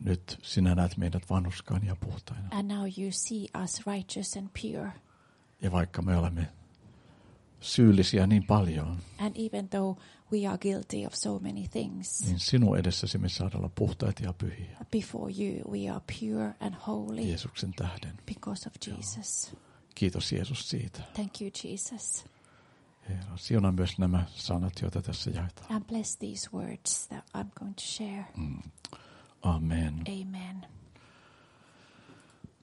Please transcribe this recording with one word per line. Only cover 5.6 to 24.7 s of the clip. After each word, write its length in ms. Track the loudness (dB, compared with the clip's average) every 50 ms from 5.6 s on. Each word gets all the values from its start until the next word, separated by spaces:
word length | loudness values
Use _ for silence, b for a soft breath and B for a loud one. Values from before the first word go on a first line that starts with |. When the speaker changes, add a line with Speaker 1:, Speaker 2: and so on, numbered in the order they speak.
Speaker 1:
Ja 120 | 0 4 4
vaikka 300 | 4 4 2 0 0 2
me 140 | 4 6
olemme 320 | 6 6 4 2 0 -2 -2 -4 -10 -20 -20 -20 -20 b b b b b b b b b b b b b b -20 -12
syyllisiä 680 | -8 0 6 8 10 12 12 10 8 6 6 6 8
niin 200 | 8 8 8 8
paljon, 520 | 8 6 6 6 4 2 0 -2 -2 -4 -6 -6 -8 -8 -4
Speaker 2:
And 180 | -4 -4 -2
even 320 | -4 -4 -4 -2 -4 -4 -2
though 300 | 0 0 0 0 -2 -4 b b b b b b 0
we 140 | 0 0 0
are 100 | 0 0
guilty 480 | 0 0 0 0 -2 -4 -4 -4 -4
of 80 | -4 -4
so 240 | -4 -2 -2 -2 -2
many 300 | -4 -4 -4 -4 -6 -4
things, 520 | -4 -4 -4 -4 -6 -6 -6 -6 -4 -2 0
Speaker 1:
niin 120 | 0 0 0
sinun 400 | 2 4 6 8 8 8 6 6
edessäsi 400 | 4 2 2 0 0 0 0 0
me 100 | 0 0
saadaan 300 | 0 0 -2 -2 -2 -2
olla 120 | -2 -2 0
puhtaita 480 | 2 2 2 2 2 0 0 0 0 -2
ja 100 | -4 -4
pyhiä. 460 | -4 -4 -6 -6 -8 -10 -12 -12 -14 -8 -4 -2
Speaker 2:
before 400 | -2 -2 -4 -6 -6 -6 -6 -4 -2
you 340 | -2 -2 -2 -4 -6 -6 -6
we 180 | -4 -4 -4
are 100 | -4 -6 -6 -8 -8 -4
pure 340 | -4 -2 -2 -2 -2 -2 -4 -6
and 140 | -6 -6 -6 -6 -6
holy 340 | -4 -4 -4 -4 -4 -4 -2
Speaker 1:
Jeesuksen 520 | -2 -2 -2 -2 -4 -6 -6 -6 -4 -4 -4
tähden. 420 | -2 -4 -4 -4 -6 -8 -10 -12 -12 -10
Speaker 2:
because 420 | -10 -10 -8 -8 -8 -8 -8 -8 -12
of 40 | -12 -12 -10
Speaker 1:
Joo. 100 | -10 -8 -8
Speaker 2:
Jesus. 580 | -8 -8 -8 -8 -6 -6 -4 -6 -6 -6 -10 b b b b b b b -4
Speaker 1:
Kiitos, 380 | 0 0 0 0 0 -2 -2 -2
Jeesus, 380 | -2 -2 -2 -4 -6 -6 -4
siitä. 300 | -4 -4 -4 -6 -8 -10 -14 -10 -6
Speaker 2:
Thank 180 | -6 -6 -6 -6 -8
you, 100 | -10 -10 -8 -10 -10
Jesus. 600 | -8 -8 -8 -8 -8 -8 -8 -6 -6 -6 -6 -6 -12 b b b b b b b b b b b b b _ -8 -6
Speaker 1:
Herra, 280 | -6 -6 -6 -8 -10
siunaa 360 | -8 -2 2 4 6 6 6 6
myös 260 | 4 2 2 2 4
nämä 260 | 4 6 6 4 4 2 -2
sanat, 380 | -6 -4 -2 0 0 0 0